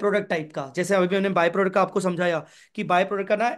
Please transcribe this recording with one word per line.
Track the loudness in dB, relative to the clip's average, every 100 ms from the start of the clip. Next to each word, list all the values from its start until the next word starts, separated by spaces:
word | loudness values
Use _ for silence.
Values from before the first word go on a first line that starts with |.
product | 0 0 -2
type | -4 -6
का। | -8 -8 -4
जैसे | 0
अभी | 2 2 0
हमने | 0
by | 2 2
product | 2 0
का | 2
आपको | 0 0
समझाया | -2 0 0 -2 -4 -16 -14
कि | -8
by | 0 0
product | 2 -2 -2
का | 0
ना | 0